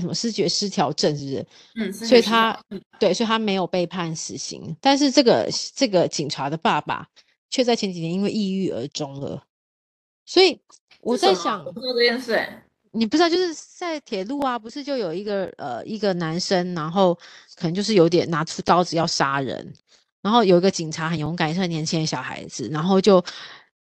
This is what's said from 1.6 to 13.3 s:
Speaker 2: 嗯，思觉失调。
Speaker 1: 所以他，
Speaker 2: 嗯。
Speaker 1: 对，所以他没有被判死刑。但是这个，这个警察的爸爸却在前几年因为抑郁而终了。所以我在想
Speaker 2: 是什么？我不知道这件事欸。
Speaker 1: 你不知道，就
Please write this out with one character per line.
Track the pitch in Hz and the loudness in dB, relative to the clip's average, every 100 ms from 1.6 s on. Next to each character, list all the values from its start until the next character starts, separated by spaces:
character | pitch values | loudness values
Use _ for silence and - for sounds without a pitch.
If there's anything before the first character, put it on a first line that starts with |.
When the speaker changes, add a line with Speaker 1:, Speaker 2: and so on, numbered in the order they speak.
| - 226 | -16 -8
Speaker 2:
嗯， | 196 | -8
思 | 190 226 | -6 4
觉 | |
失 | |
调。 | |
Speaker 1:
所 | 240 | 6
以 | |
他， | 208 226 226 - _ | 6 2 2 -2 _
Speaker 2:
嗯。 | 196 - _ | -14 -14 _
Speaker 1:
对， | 277 | 0
所 | 185 | 2
以 | 220 | 0
他 | 220 | 0
没 | 220 | 0
有 | 190 | -2
被 | 175 185 170 | -2 -2 -2
判 | 185 165 160 | -4 -6 -6
死 | - - | -10 -10
刑。 | - 64 67 160 | -12 -12 -12 -2
但 | 269 277 | 2 4
是 | 285 | 4
这 | 269 | 4
个， | 240 135 90 - - - | 6 4 2 -4 -8 -2
这 | 262 | 0
个 | 185 147 | 2 2
警 | - 147 | -2 -6
察 | - 139 | -6 -6
的 | 160 | -4
爸 | 226 156 | 0 -2
爸 | - 120 - _ _ _ _ | -2 -8 -10 _ _ _ _
却 | - | -2
在 | 240 233 | 0 0
前 | 202 | -2
几 | 175 | -4
年 | 165 | -4
因 | 185 | -2
为 | 202 | -2
抑 | 220 196 | 0 -2
郁 | 190 180 | -2 -2
而 | 110 135 | -4 -8
终 | - 139 139 | -8 -10 -8
了。 | 139 - - _ _ _ _ _ _ _ | -8 -10 -14 _ _ _ _ _ _ _
所 | - - | -2 4
以 | 370 - _ - _ _ | 4 2 _ -20 _ _
我 | - 247 | -4 0
在 | 392 | 2
想 | 370 | 2
Speaker 2:
是 | |
什 | 277 208 | 0 -4
么？ | 170 | -8
我 | |
不 | 180 | -10
知 | 254 | -6
道 | |
这 | 240 | 0
件 | 240 233 | 0 0
事 | 247 | -2
欸。 | 196 - - _ _ _ | -2 -4 -10 _ _ _
Speaker 1:
你 | 226 226 | -4 0
不 | 311 | 2
知 | |
道， | |
就 | 339 | 2